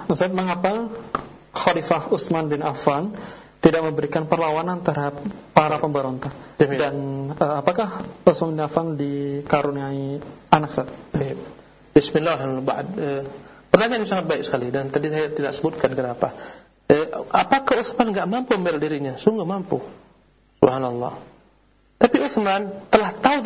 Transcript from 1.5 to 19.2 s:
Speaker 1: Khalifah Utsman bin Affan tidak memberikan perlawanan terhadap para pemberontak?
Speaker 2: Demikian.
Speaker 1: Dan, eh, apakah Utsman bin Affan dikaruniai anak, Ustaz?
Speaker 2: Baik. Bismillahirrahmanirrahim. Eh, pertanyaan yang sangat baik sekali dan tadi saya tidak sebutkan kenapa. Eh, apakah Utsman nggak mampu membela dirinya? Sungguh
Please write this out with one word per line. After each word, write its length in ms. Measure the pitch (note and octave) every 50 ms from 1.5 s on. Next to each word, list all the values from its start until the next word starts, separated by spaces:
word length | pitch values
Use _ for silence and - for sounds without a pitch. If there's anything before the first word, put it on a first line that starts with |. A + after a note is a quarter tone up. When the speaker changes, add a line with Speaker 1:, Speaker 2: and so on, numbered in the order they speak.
| -
Speaker 1:
Khalifah 560 | - - F#3 F3 E3 D3+ - E3+ D#3 D3 -
Utsman 400 | - - - - E3+ D#3+ D#3+ D3+
bin 80 | D3 C#3+
Affan 560 | D#3 D#3 C3+ - - D#3 C#3+ C#3 E3+ G#3+ G#3+ - - - - - - - - _ -
tidak 240 | E3 D#3 E3 D#3+ D#3+
memberikan 400 | D3+ D3 D3+ C#3+ - E3 D#3+ D#3
perlawanan 560 | E3+ D#3+ E3 D#3 D3+ D#3 E3 F3+ F3+ F3 F3+
terhadap 400 | - D3+ D3 D3 C#3+ C#3+ C#3+ - G#3 - - - - -
para 240 | E3+ D3+ D3+ D#3 D3+
pemberontak? 560 | D#3+ D#3 D3 C#3+ C3+ C3 B2+ B2+ - - - - - - - -
Speaker 2:
Demikian. 240 | D#3 C#3 C#3 C3+ D3+
Speaker 1:
Dan, 120 | C#3+ C#3 C#3 C#3 C#3 C3+ C#3 C#3 C#3 D3+ D3+
eh, 160 | D#3 D3 D3+ C#3+ C#3+
apakah 400 | F#3 F3+ G#3 A3 G3 - - - - - - - -
Utsman 320 | D#3+ - E3+ E3 D#3 D#3
bin 20 |
Affan 380 | D3+ D3 - E3 E3 E3 D#3 C#3+
dikaruniai 1200 | C#3+ C#3+ C#3+ C#3+ C#3+ C#3 C#3 C#3+ C#3+ D3 - D3 C#3+ C#3+ C#3+ C#3+ C#3 C3+ C#3 C#3 C#3 C3+ C#3 C#3+ - - - - - -
anak, 240 | - D#3 D3+ C#3+ -
Ustaz? 160 | - B2+ C3 - - - - -
Speaker 2:
Baik. 240 | D3 C#3 C3+ C3+ - - - - - - - - - - - -
Bismillahirrahmanirrahim. 1040 | D3+ C#3+ - - D#3+ D3+ E3+ D#3+ C3+ C3+ C3+ C3 C3 C3 C3+ B2 - C#3+ D3+ F#3+ G#3
Eh, 240 | D#3+ C#3+ C#3 C#3 C3+ C3+ - - - - - - - _
pertanyaan 320 | - F3 G#3+ A#3 B3+ A3+ G#3+
yang 80 | F#3+
sangat 140 | G3+ F#3 F3 D#3+
baik 160 | D#3+ C#3 -
sekali 240 | - - C3 B2 B2
dan 220 | B2 C#3 C#3 C3+
tadi 160 | C3+ D3 D3 D#3
saya 240 | D3+ D#3 D#3 D3
tidak 240 | D3+ D3+ C#3+ C#3 C3+
sebutkan 400 | - - D#3+ - - - B2+ C3
kenapa. 400 | C3 B2+ B2 A#2+ - - C3 - - - - - - - _ _ _ _ -
Eh, 160 | C#3+ D3 D#3+ - - - - -
apakah 480 | - F3 F#3 - C4+ C4+ C4+ C4+ C4+ A3+
Utsman 320 | B3 - - - B3 A3+
nggak 160 | G3+ G3 F3 F3
mampu 320 | G3+ B3 B3+ - - G3
membela 160 | F3+ F3 E3
dirinya? 400 | D3 D3 D#3 D3+ C#3+ C#3 C3+ B2+
Sungguh 320 | B2+